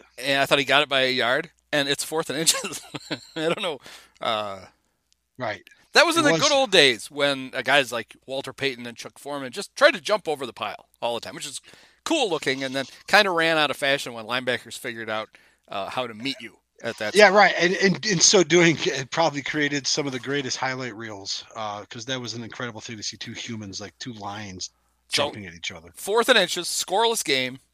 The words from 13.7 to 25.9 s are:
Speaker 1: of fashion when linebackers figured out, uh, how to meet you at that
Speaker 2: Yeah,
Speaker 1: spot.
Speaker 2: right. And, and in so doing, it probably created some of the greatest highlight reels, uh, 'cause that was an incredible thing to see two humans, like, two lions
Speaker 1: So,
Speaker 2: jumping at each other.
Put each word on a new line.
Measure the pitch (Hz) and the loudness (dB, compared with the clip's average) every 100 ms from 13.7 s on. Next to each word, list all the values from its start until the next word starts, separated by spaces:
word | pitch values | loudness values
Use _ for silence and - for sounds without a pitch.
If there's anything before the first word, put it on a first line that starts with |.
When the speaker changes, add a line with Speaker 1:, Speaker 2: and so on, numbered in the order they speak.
Speaker 1:
of | 123 | 0
fashion | 139 139 135 | 0 0 -2
when | 117 110 | -10 -4
linebackers | 123 127 120 117 - | -2 -2 -4 -4 -10
figured | 127 117 110 | -10 -8 -6
out, | 110 107 _ _ _ - | -6 -6 _ _ _ -12
uh, | 101 92 | -8 -6
how | - 123 | -6 -6
to | |
meet | 107 131 131 | -6 -8 -8
you | 113 _ _ - | -14 _ _ -10
at | 117 - | -8 -4
that | 107 185 | 2 8
Speaker 2:
Yeah, | 208 | 8
Speaker 1:
spot. | 208 | 10
Speaker 2:
right. | 185 - | 6 4
And, | 175 185 | 0 4
and | 190 151 220 | 2 2 0
in | 170 | 4
so | - 202 | 6 6
doing, | 151 175 165 139 | 6 6 6 4
it | 185 139 131 | -2 -4 -4
probably | - 160 143 | 0 0 0
created | 127 151 147 143 135 | -4 -2 0 -2 -2
some | - 143 | -2 -2
of | |
the | 127 | -4
greatest | 120 143 131 - | -4 -4 -4 -4
highlight | 131 131 127 | -4 -4 -8
reels, | 104 113 101 98 - - 113 | -10 -12 -10 -8 -10 -10 -8
uh, | 107 104 98 | -8 -8 -12
'cause | 123 113 | -14 -8
that | 131 | -8
was | 117 | -6
an | 117 | -10
incredible | 113 - 123 107 | -12 -10 -10 -10
thing | - 110 | -12 -10
to | |
see | - 104 | -10 -10
two | 117 | -12
humans, | 107 - 113 101 95 | -12 -10 -10 -10 -12
like, | 98 - | -14 -14
two | 131 | -14
lions | 107 101 104 101 90 - _ _ _ - | -12 -12 -12 -12 -12 -14 _ _ _ -6
Speaker 1:
So, | - | -2
Speaker 2:
jumping | 143 113 92 | -2 -6 -16
at | |
each | 85 - | -12 -12
other. | 98 85 | -12 -18